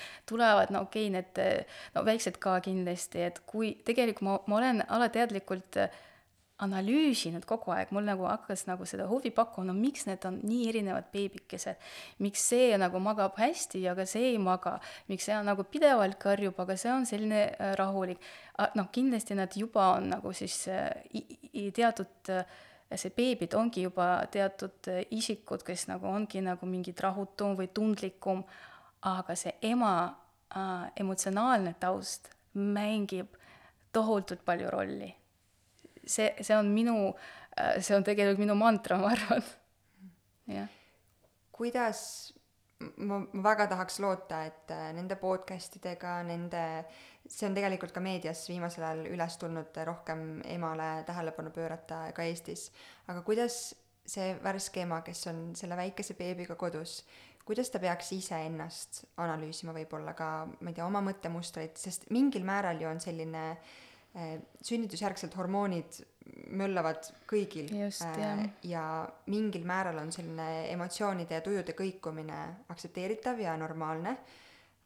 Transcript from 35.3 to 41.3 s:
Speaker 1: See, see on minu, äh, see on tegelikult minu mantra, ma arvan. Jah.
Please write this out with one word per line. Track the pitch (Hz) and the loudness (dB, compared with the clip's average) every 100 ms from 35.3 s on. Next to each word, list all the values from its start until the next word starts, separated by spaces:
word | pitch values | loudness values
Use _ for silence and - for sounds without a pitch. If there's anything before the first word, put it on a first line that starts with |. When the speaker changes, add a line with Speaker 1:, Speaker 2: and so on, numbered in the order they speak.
| _ _ _ _ _ - - | _ _ _ _ _ -20 -16
Speaker 1:
See, | - - 214 | -2 2 2
see | - 208 | 2 4
on | 214 202 | 6 8
minu, | 214 233 220 196 - - - - | 6 6 4 2 0 -10 -18 -6
äh, | - - 185 | 0 2 2
see | 180 202 | 4 4
on | |
tegelikult | 202 208 202 196 | 6 6 6 6
minu | 208 | 4
mantra, | 208 226 214 - 180 | 6 6 6 4 4
ma | 202 | 6
arvan. | 226 208 233 - - _ _ _ 190 190 - _ _ - | 4 4 2 2 -10 _ _ _ _ -20 -20 _ _ -8
Jah. | 196 208 - _ _ _ _ _ | -6 -8 -12 _ _ _ _ _